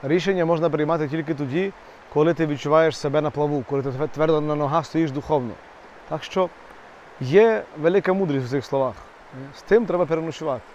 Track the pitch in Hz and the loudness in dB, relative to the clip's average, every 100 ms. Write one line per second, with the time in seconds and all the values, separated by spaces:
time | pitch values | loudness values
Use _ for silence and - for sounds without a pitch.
0 | 135 175 180 190 165 165 165 151 151 165 | 0 0 2 0 2 2 2 0 0 0
1 | 151 160 151 147 143 147 196 - - - | -2 -4 -4 -4 -4 -2 -4 -6 -20 -20
2 | - 147 156 160 160 147 147 156 160 135 | -4 2 2 2 0 -2 2 4 4 0
3 | 147 147 151 147 147 147 117 139 135 127 | -2 0 -2 -2 -2 -2 -2 -4 -4 -4
4 | 151 139 160 156 151 147 143 160 147 160 | -6 0 2 2 0 -2 0 -2 -2 -2
5 | 160 135 - 156 120 95 - - - - | -2 -4 -2 -2 -2 -10 -18 -20 -20 -20
6 | - 156 - 190 208 - - - - - | -10 -10 -4 -2 -2 -4 -20 -20 -20 -20
7 | - - 127 170 226 220 - 156 156 196 | -20 -10 2 6 6 4 -4 -2 2 2
8 | 185 190 190 139 127 135 - 135 131 107 | 2 0 0 -2 -2 -4 -2 -2 -2 -4
9 | - - - 131 139 - - 208 220 175 | -18 -20 -20 -16 -16 -18 2 2 4 0
10 | 165 160 160 151 160 123 - | 0 0 -4 -6 -6 -6 -8